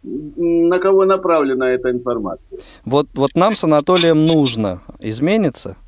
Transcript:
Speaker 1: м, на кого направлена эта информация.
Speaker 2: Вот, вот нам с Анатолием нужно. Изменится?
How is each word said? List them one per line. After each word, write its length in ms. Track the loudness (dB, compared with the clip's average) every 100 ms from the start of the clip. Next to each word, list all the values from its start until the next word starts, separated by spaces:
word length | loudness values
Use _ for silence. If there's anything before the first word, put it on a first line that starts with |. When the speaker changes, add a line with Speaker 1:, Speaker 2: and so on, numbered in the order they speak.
Speaker 1:
м, 640 | -10 -12 -12 -6 -2 2 2
на 100 | 2
кого 260 | 2 2
направлена 640 | 4 0 2 0 0 0 0
эта 200 | -2 -2
информация. 720 | -4 -4 -6 -6 -10 -14 -20 -20 -16
Speaker 2:
Вот, 240 | -2 -2 -2
вот 200 | -2 -2
нам 220 | 2 0 0
с 80 |
Анатолием 600 | 2 2 2 2 4 4 4
нужно. 540 | 2 2 0 -4 -6 -14 -12
Изменится? 760 | -10 -4 0 0 0 -4 -14 -16